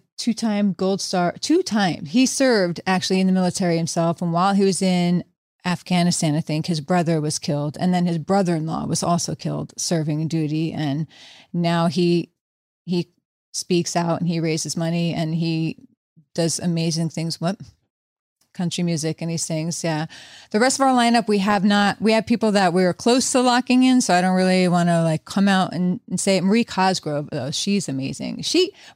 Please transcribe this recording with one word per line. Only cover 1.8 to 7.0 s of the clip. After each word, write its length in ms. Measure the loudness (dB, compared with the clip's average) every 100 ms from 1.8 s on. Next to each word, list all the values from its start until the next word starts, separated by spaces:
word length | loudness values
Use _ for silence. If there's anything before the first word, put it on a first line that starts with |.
| 0 -2 -2
He 200 | 0 2
served 560 | 2 2 4 2 -2 -2
actually 320 | 0 2 2
in 80 | 4
the 60 |
military 440 | 2 2 0 0 0
himself. 440 | 0 0 0 -2
And 120 | -2
while 200 | 0 2 4
he 80 | 2
was 160 | 2
in 420 | 0 2 2 0 -2 _ _ _ -6
Afghanistan, 680 | -6 -2 2 2 2 0 0
I 60 |
think 240 | -2 -4 -2
his 160 | -4
brother 400 | 0 0